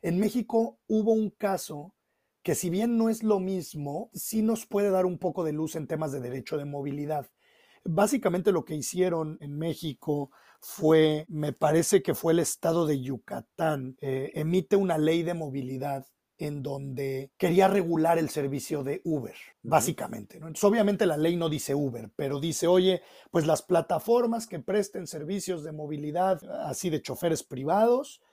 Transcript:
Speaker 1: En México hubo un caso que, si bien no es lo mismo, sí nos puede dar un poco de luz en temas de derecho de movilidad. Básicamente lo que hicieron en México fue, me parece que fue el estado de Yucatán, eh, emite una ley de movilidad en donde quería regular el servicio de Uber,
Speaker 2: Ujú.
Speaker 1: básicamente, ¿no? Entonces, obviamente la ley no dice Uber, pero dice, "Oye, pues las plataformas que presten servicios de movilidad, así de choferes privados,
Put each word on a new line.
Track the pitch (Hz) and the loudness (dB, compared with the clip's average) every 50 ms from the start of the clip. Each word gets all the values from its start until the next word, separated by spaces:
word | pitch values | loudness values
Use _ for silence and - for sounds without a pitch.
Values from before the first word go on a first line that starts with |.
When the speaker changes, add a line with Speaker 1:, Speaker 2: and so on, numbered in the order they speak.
Speaker 1:
En | - - 170 180 | -4 -2 0 0
México | 208 208 - 247 220 - - 226 226 - - _ _ _ | 0 0 0 -2 -4 0 0 0 0 0 -4 _ _ _
hubo | 220 220 214 220 226 | 0 2 4 4 2
un | 220 220 208 | 2 2 -2
caso | - _ - 202 196 175 - - 160 147 147 190 _ _ _ _ _ _ _ _ _ _ _ | -4 _ -2 -2 -2 -2 -4 -8 -12 -14 -14 -16 _ _ _ _ _ _ _ _ _ _ _
que, | - 151 | -2 -2
si | - - 175 | 0 -2 -2
bien | 165 190 220 240 233 226 | -2 0 0 0 2 2
no | 226 226 | 2 2
es | 226 226 226 | 0 0 0
lo | 214 208 196 | 0 2 2
mismo, | 185 185 190 185 165 - - 156 147 139 143 165 233 - _ | 0 -2 -4 -4 -6 -6 -10 -8 -8 -6 -6 -8 -8 -10 _
sí | 151 - - - 220 | -12 -10 -4 -2 0
nos | 214 220 226 220 - | 2 2 0 -2 -4
puede | _ - 202 202 202 | _ 0 0 2 4
dar | 190 185 185 | 4 4 2
un | 185 180 156 | 2 0 -2
poco | - 180 151 - 170 | -4 -4 -2 -2 -2
de | 156 | -2
luz | 151 151 160 156 - | -2 -2 -4 -4 -4
en | 165 151 - | -8 -6 -4
temas | 165 151 156 151 | -4 -4 -4 -4
de | 135 139 | -4 -6
derecho | 123 123 127 135 123 - 160 151 | -6 -6 -8 -8 -8 -6 -6 -6
de | 143 | -6
movilidad. | 147 143 143 139 139 139 147 147 147 156 147 135 - _ _ _ _ _ _ _ _ _ _ _ | -6 -8 -6 -6 -6 -6 -6 -6 -4 -4 -6 -6 -8 _ _ _ _ _ _ _ _ _ _ _
Básicamente | 202 160 175 202 208 285 254 - 190 170 180 175 214 | -2 2 4 4 4 2 2 2 2 0 2 2 2
lo | 190 165 - | 2 2 0
que | - 156 | -2 -6
hicieron | 151 131 - - 180 185 185 170 165 160 156 156 - | -6 -6 -6 0 0 2 2 2 -2 -2 -4 -8 -10
en | 151 143 143 147 | -12 -10 -8 -6
México | 160 165 156 - - 160 135 - - - 147 147 139 - _ _ _ - - _ | -4 -4 -6 -4 -6 -8 -8 -8 -4 -2 -2 -2 -2 -6 _ _ _ -20 -20 _
fue, | - - - - 160 156 160 160 156 156 151 151 156 - | -18 -16 -10 0 4 6 8 8 8 6 4 0 -4 -6
me | - 151 151 147 131 | -6 -4 -4 -4 -2
parece | - - 151 156 165 165 - - 185 - | 0 0 2 4 4 4 6 4 4 4
que | - 160 | 2 -4
fue | - - 170 160 | 0 2 2 4
el | 170 | 4
estado | 160 - - - - 165 165 170 170 | 2 0 -4 -2 0 0 2 2 2
de | 151 151 139 | 2 0 -2
Yucatán, | 127 127 135 120 - - 196 190 - _ _ - 170 160 156 139 131 131 131 _ | -2 -4 -6 -8 -8 -10 -10 -10 -10 _ _ -2 -2 0 0 -2 -6 -10 -12 _
eh, | - 139 131 131 135 147 - | -6 -4 -4 -4 -4 -6 -6
emite | - 151 160 175 185 180 - - | -4 -2 0 0 0 2 2 2
una | 196 196 185 165 156 | 2 2 2 0 2
ley | 151 156 165 170 170 | 2 2 2 2 0
de | 170 175 | -2 -4
movilidad | 165 160 143 131 139 131 127 131 127 131 143 139 135 131 _ _ _ _ _ _ _ | -4 -6 -8 -6 -8 -8 -6 -6 -6 -6 -6 -6 -6 -8 _ _ _ _ _ _ _
en | 156 151 147 143 131 | -8 -8 -6 -6 -6
donde | 147 139 139 139 139 131 131 139 135 135 131 135 139 _ _ | -6 -8 -8 -8 -8 -6 -6 -4 -4 -4 -6 -8 -10 _ _
quería | - 175 165 185 190 190 | 0 4 6 6 6 6
regular | 190 202 180 165 170 160 156 165 170 165 | 6 4 2 2 2 2 4 4 4 4
el | 160 143 | 2 0
servicio | - 151 139 139 135 139 131 - 165 147 135 | -2 -2 -4 -2 -4 -4 -6 -4 -4 -4 -2
de | 135 147 190 - | -4 -6 -4 -2
Uber, | 180 156 147 120 101 - - - - _ _ _ | -2 -2 -2 -4 -8 -14 -16 -20 -20 _ _ _
Speaker 2:
Ujú. | 117 | 2
Speaker 1:
básicamente, | 160 156 - - 160 - 156 - 120 110 104 - - - | 2 4 4 2 -2 -4 -8 -10 -10 -12 -14 -16 -18 -18
¿no? | 151 165 | -14 -14
Entonces, | 156 - - | -6 2 4
obviamente | 202 208 233 208 202 202 180 220 | 4 6 6 4 2 4 2 2
la | 180 156 147 | 2 2 2
ley | 151 170 175 | 2 2 2
no | 175 165 165 | 2 0 -2
dice | 151 147 - - 139 | -2 -4 -2 -2 -2
Uber, | 143 147 139 117 117 113 104 _ | 0 0 -2 -4 -6 -12 -12 _
pero | - 147 135 143 143 | -6 -4 -4 -4 -4
dice, | 143 165 151 - - 165 | -4 -4 -4 0 2 4
"Oye, | 180 185 185 190 185 - - - - - - _ | 6 6 6 4 2 0 -2 -10 -20 -20 -20 _
pues | - 170 156 | 0 0 4
las | 156 156 151 | 4 2 2
plataformas | - - 180 170 165 - 180 160 - - 233 240 240 233 226 233 226 - | 2 2 2 2 2 2 -2 -2 2 2 2 4 4 2 -2 -4 -6 -8
que | - 160 | -10 -10
presten | 131 - 190 208 202 202 - 196 180 | -6 -2 0 0 -2 -2 -6 -12 -12
servicios | - - 156 151 151 196 202 180 - 185 165 147 | -10 -10 -10 -6 -6 -6 -6 -4 -4 -6 -6 -6
de | 160 156 | -10 -10
movilidad, | 151 151 143 151 147 147 151 147 170 185 190 190 156 - - - - | -10 -8 -8 -8 -6 -6 -4 0 2 2 2 2 0 -2 -10 -10 -8
así | - 156 131 - - 180 | -6 -6 -6 -4 -2 -2
de | 156 143 | -2 -2
choferes | - - 131 - - 170 160 - - | -2 -4 -8 -2 0 0 0 0 -4
privados, | _ - 127 135 147 175 202 220 233 240 254 294 - - _ _ _ | _ -8 -6 -2 0 4 4 6 4 4 2 0 -6 -12 _ _ _